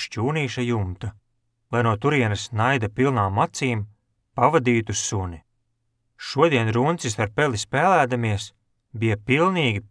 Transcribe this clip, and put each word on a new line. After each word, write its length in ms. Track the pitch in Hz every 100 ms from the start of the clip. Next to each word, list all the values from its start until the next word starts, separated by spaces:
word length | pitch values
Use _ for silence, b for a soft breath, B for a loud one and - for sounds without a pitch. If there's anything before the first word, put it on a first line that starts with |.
šķūnīša 640 | - - 147 156 139 127 120
jumta, 480 | 117 95 90 101 - _ _ _ _ _
lai 160 | 117 117
no 80 |
turienes 560 | 107 139 147 113 101 -
naida 400 | 107 117 135 113
pilnām 480 | - 135 123 98 98
acīm 480 | 165 - 131 110 101 _ _ _ _ -
pavadītu 580 | 127 156 123 117 110
suni. 460 | 101 - 104 92 80 - _ _ _ _ _ _ _
Šodien 520 | - 135 165 131 113
runcis 440 | 117 135 170 123 107
ar 120 | 107
peli 260 | 110 147 127
spēlēdamies 880 | - 135 175 180 131 123 113 98 - - _ _ _
bija 220 | 110 113 104
pilnīgi 680 | 107 139 180 180 139 104 107